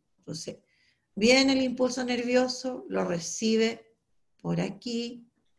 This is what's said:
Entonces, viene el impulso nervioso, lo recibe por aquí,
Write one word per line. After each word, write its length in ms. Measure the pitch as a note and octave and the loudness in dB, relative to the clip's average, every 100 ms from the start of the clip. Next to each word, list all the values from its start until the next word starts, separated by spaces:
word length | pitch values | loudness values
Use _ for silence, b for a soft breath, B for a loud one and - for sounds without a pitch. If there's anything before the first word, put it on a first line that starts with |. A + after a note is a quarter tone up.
| _ _ | _ _
Entonces, 400 | - E3 - - _ _ _ _ _ | -14 -12 -12 -14 _ _ _ _ _
viene 380 | - A3 C4 C4+ | 0 6 6 6
el 100 | C4 | 4
impulso 400 | C4 - B3+ C4 | 2 0 0 0
nervioso, 800 | B3 B3 A#3+ B3 B3+ - B3+ B3+ - | -2 -2 2 2 2 -2 -6 -8 -6
lo 160 | F#3+ | -4
recibe 920 | F3+ F3 E3+ - A3 A3 A3+ A3+ - _ _ _ _ _ | -2 -4 -6 -2 0 2 2 -2 -14 _ _ _ _ _
por 200 | E3+ E3+ | -4 -2
aquí, 720 | F#3+ G3+ A#3+ A#3 A#3+ A#3+ - _ _ | -4 -6 -6 -6 -6 -10 -20 _ _